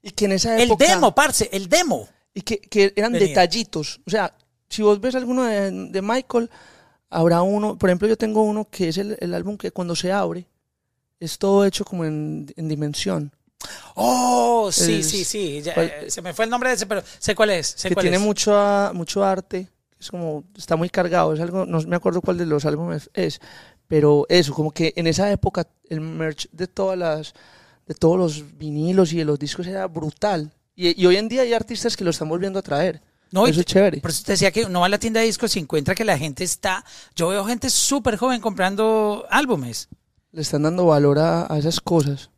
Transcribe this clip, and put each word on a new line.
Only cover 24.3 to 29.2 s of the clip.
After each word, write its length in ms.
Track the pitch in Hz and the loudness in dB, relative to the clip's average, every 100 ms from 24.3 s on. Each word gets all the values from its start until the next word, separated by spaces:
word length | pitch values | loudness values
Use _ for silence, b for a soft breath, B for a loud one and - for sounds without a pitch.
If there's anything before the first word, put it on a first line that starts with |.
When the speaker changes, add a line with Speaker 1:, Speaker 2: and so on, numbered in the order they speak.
| 175 147 | 2 2
Speaker 1:
como 160 | 139 156 | -2 -4
que 220 | 147 160 175 | -2 -2 0
en 100 | 165 | -2
esa 240 | 160 202 | 0 0
época 360 | 196 196 180 165 _ _ | 0 -2 -2 -8 _ _
el 120 | 160 | -10
merch 480 | 160 160 160 147 - | -8 -6 -6 -6 -14
de 160 | 160 180 | -10 -10
todas 280 | - 190 185 | -4 -2 -2
las, 380 | 170 156 151 b b b b b - | -2 -2 -6 b b b b b -16
de 80 | |
todos 220 | 160 160 185 | 2 2 4
los 400 | 175 147 147 147 | 0 -2 -14 -12
vinilos 560 | 156 147 165 190 175 | -8 -2 2 4 4
y 60 | |
de 60 | 165 | 2